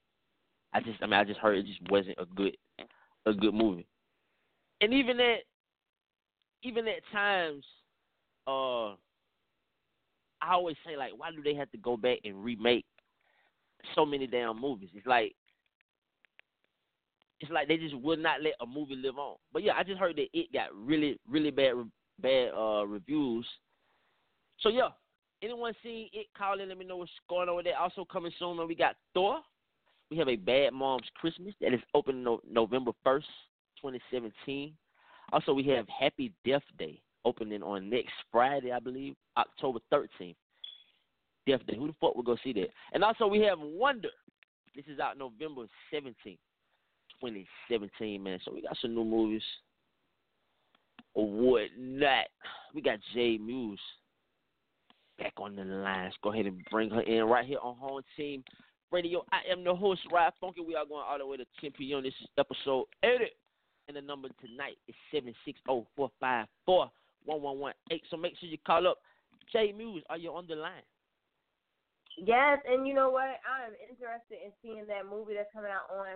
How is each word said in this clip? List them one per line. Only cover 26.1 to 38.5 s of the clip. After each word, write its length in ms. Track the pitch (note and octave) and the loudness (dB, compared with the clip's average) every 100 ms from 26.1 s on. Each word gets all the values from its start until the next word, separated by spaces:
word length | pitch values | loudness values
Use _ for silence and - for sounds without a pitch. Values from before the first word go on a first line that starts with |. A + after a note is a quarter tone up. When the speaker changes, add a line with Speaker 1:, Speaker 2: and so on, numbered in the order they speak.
Speaker 1:
It, 140 | - G#3 - | -12 -12 -6
call 240 | G3 G3 | -2 -2
in, 80 | F#3+ | -6
let 80 | F#3 | -10
me 80 | |
know 140 | F#3 F3+ | -10 -10
what's 120 | F3 - - | -10 -14 -4
going 200 | F3 F3+ | 0 0
on 80 | F3 | 0
with 80 | |
that. 100 | F3 | 0
Also 300 | C#3 F3 G3 | 0 -2 -2
coming 280 | F3 F#3 E3+ - | -8 -6 -6 -6
soon, 200 | F3 E3+ | -4 -4
man, 100 | E3 | -4
we 60 | |
got 220 | D#3+ D3+ - _ | 2 2 0 _
Thor. 260 | F3+ G3+ D4+ - _ _ _ _ _ - | 2 2 2 -6 _ _ _ _ _ -8
We 80 | D#3+ | 0
have 100 | C#3 | 2
a 80 | A#2 | 2
Bad 380 | F#2 C3 C3+ | 4 4 4
Mom's 340 | C3 C3+ B2+ - | 2 0 0 -4
Christmas 400 | - E3 E3 F#3 - | -6 -6 -6 -12 -2
that 120 | - | 2
is 80 | B2 - | 2 2
opening 280 | C#3+ - C3 | 2 2 -2
no-, 180 | B2 A#2 - | 0 -2 2
November 440 | A2+ A2 B2+ A#2+ - | 2 4 2 -2 0
first, 240 | C3+ C#3 - - - _ _ - | 2 2 0 -18 -20 _ _ -12
twenty 200 | C#3 B2+ - | -10 -10 -6
seventeen. 640 | B2+ A2+ - - C#3 D3 D#3 _ _ _ - - | -6 -6 -10 -8 -8 -8 -14 _ _ _ -18 0
Also, 220 | D#3+ - | 0 2
we 100 | C#3 C#3 | 2 4
have 180 | B2+ G#2 | 2 0
Happy 440 | - C#3 - B2 - - | 0 0 0 -8 -4 0
Death 160 | C#3 - - | 0 -2 -12
Day 220 | D#2 - _ _ | -12 -12 _ _
opening 380 | A#2+ A#2+ G#2+ G#2 | -2 0 -6 -6
on 260 | F2 G2+ F#2+ | -6 -6 -2
next 240 | A#2+ - - - | -2 -4 -10 2
Friday, 400 | A#2 B2+ | 4 4